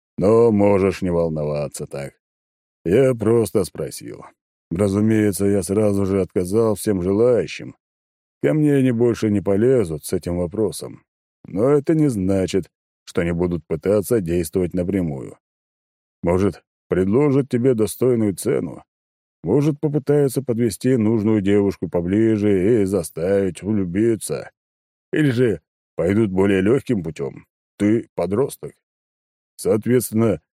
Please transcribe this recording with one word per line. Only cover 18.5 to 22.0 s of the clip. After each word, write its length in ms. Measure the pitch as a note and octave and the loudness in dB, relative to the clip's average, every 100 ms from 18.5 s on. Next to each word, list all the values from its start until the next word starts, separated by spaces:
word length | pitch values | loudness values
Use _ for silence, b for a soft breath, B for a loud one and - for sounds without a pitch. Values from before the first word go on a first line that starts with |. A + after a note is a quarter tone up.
| B1+ - A#1+ - _ _ _ _ _ | -2 -4 -10 -20 _ _ _ _ _
Может, 380 | D#2+ C3 D3 C#3+ | -2 0 0 -2
попытаются 640 | D#3 D3 - D3 C#3 C3+ | -4 -4 0 2 2 -2
подвести 540 | C3 A2+ A#2+ - B2+ C3 | -4 -2 -2 0 0 2
нужную 440 | G#2+ A2+ G#2 G#2+ | 2 2 2 2
девушку 480 | F#2+ G2+ G2+ F2+ F2+ | 2 2 2 -2 -4
поближе 920 | F2+ | -4